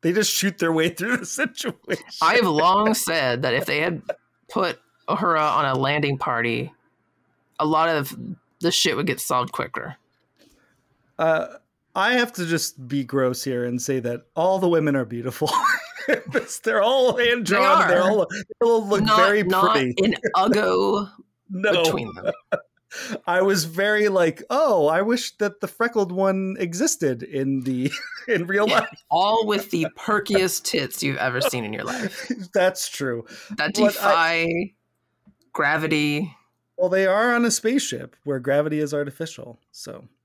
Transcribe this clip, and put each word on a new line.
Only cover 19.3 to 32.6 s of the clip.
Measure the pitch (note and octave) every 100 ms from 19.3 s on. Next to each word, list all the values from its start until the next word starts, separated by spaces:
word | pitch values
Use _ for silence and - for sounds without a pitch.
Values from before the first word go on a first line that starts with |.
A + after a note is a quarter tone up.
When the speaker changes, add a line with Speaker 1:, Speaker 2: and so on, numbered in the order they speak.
| G#3
Speaker 2:
not | F3+ F#3 G3+ A3
Speaker 1:
pretty. | B2+ B2
Speaker 2:
an | G3 F3+ A#3
uggo | F3+ G3+ G3+ F#3+ F#3 G3 G3+ G3+ - -
Speaker 1:
<laughs> | _ _
No. | F#3 G#3 F3
Speaker 2:
between | D#3+ - A2+ F2
them. | - - _ - - _
Speaker 1:
<laughs> | _ - C4 A3 -
I | F3
was | G3 F#3+
very | D#3 E3 G3+ G#3+ G#3+
like, | F#3+ E3 - -
"Oh, | B3+ D#4 G3 D3
I | D#3+
wish | G3+ A#3+ - _
that | G#3 G3+
the | G3
freckled | - A#3+ A3+ F#3+
one | F3+ G3 F#3+ F#3+ F#3+
existed | F3 E3+ D4+ - D3+ B2
in | - C#3+ C3+ C3+
the, | B2+ B2+ C3+ - -
<laughs> | - -
in | G#3+ F3
real | G3 G#3+
Speaker 2:
Yeah, | -
Speaker 1:
life." | - - _
Speaker 2:
all | D#3+ G3 A3+ G#3+
with | G#3 G#3
the | E3+ D#3 -
perkiest | - G#3 G3+ G3 F#3 -
tits | - - C3+ -
you've | C#3+ C3
ever | B2+ B2
seen | - B2
in | G#2+
your | G#2+
life. | - B3+ G#3+ - - A#3+
Speaker 1:
<laughs> | F3+
That's | G3+